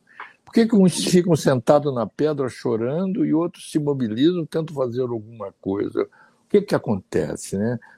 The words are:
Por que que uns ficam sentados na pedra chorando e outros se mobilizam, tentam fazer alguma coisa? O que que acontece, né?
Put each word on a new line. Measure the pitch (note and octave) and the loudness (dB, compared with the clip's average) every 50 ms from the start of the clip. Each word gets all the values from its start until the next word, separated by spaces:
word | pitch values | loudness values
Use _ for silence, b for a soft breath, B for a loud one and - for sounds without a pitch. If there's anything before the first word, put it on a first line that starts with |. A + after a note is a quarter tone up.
| _ B B B B B B B B - | _ B B B B B B B B -2
Por | - | 2
que | A#3 A3+ | 2 2
que | A3 - | 4 6
uns | G3 F#3+ F3+ - - F#3 | 6 6 4 4 0 0
ficam | - F3 F3+ F3 F#3 E3 | 2 4 4 4 4 2
sentados | C#3 - E3 C3+ B2 - - D3+ D3 C#3+ D3 C3 | 2 2 2 2 2 4 4 4 4 4 0 -2
na | A#2+ A2 | -2 -4
pedra | F#2+ _ - D3 D#3 D3+ C#3 C3+ A#2+ | -4 _ -2 -2 -2 0 -2 -4 -6
chorando | - - - C3 A#2 A2 A2+ B2 C#3+ E3+ F#3+ F#3+ F#3+ B3+ D4+ | -6 -6 -4 -2 -2 -2 -2 -2 -2 -2 -4 -2 -2 -2 0
e | D3+ D3 | 0 0
outros | D#3+ E3+ E3+ - - - - | 0 0 -2 -6 -12 -10 -6
se | - D#3 | -4 -2
mobilizam, | D3 D3 C#3+ C3 B2 G#2+ G#2+ A#2 C#3 E3+ F3+ F3 D#3 | -2 -2 -2 -2 -2 -2 0 2 2 2 2 0 -4
tentam | - - E3 D#3+ D#3+ D#3 | -6 -6 -6 -6 -6 -4
fazer | C#3 C3 B2 A2+ B2+ | -4 -4 -4 -2 -4
alguma | B2+ A#2+ A#2+ A2+ G#2 A2 A#2 A#2 G2+ G2 - _ | -4 -4 -4 -8 -10 -12 -14 -12 -12 -14 -12 _
coisa? | - F#2+ G2 G2+ G2 - - - - | -6 -4 -2 -2 -4 -4 -2 -4 -4
O | - _ _ _ _ _ _ _ _ | -4 _ _ _ _ _ _ _ _
que | - G3+ | 2 2
que | F#3+ - F3 | 2 2 -2
acontece, | C3+ - B2+ G#2+ F#2+ - - - G2 D#2+ D2 - - - - G2 G2 | -2 -2 -2 -4 -4 -4 -4 -2 -2 -2 -2 -4 -8 -10 -6 -4 -2
né? | G#2 A#2 B2 A#2 b b b | -2 -2 -2 -4 b b b